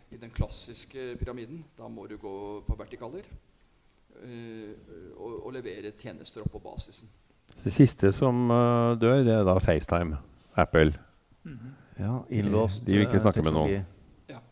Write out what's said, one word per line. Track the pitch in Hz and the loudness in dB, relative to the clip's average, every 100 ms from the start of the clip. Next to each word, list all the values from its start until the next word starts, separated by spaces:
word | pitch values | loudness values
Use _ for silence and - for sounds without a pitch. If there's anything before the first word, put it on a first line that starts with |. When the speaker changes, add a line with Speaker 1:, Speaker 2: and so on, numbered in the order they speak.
| _ | _
Speaker 1:
i | 113 | -20
den | 117 | -14
klassiske | - 110 - - 113 - 135 127 120 | -6 -6 -6 -14 -16 -16 -12 -12 -8
pyramiden. | 127 123 117 165 147 | -10 -10 -14 -16 -18
Da | _ 113 | _ -18
må | 113 107 | -16 -14
du | 104 | -14
gå | 101 98 101 104 | -12 -12 -12 -12
på | - - | -6 -6
vertikaler, | 101 - 120 175 - - _ _ _ _ _ _ _ - | -6 -14 -14 -16 -18 -20 _ _ _ _ _ _ _ -20
eh, | 120 120 117 113 104 - - 87 87 - | -18 -16 -14 -14 -16 -18 -20 -20 -20 -14
og, | 107 110 117 | -12 -12 -12
og | |
levere | 127 117 101 101 - | -12 -12 -12 -14 -14
tjenester | 113 87 - 113 | -16 -14 -16 -10
opp | 104 | -10
på | 104 | -10
basisen. | - - - - 113 _ _ _ - - | -16 -16 -16 -18 -20 _ _ _ -20 -8
Speaker 2:
Det | - | -4
siste | - 135 - 98 | 6 6 6 2
som, | - 135 123 120 | 2 0 2 2
eh, | 120 120 120 117 117 | 4 4 4 2 2
dør, | 113 139 | 4 4
det | 120 | 4
er | 110 | 4
da | 95 92 | 4 4
FaceTime, | - 78 - 87 82 76 - - _ - | 4 0 2 0 0 -4 -10 -20 _ 0
Apple. | 82 82 78 76 - _ _ _ | 2 6 4 4 -12 _ _ _
Speaker 3:
Mhm. | 165 123 123 139 - | -18 -16 -16 -18 -20
Speaker 4:
Ja, | - 98 123 - | -6 -4 -4 -4
innlåst, | 113 104 104 113 101 | -2 0 2 0 -2
Speaker 2:
De | 120 | 2
vil | 98 101 | 4 6
ikke | 101 | 4
Speaker 4:
eh, | |
Speaker 2:
snakke | 107 - | 4 4
med | 80 | 2
noen. | 78 78 | 2 2
Speaker 4:
teknologi. | 98 90 - - - - | 0 -4 -14 -20 -20 -20
Speaker 1:
Ja. | 98 - | -20 -20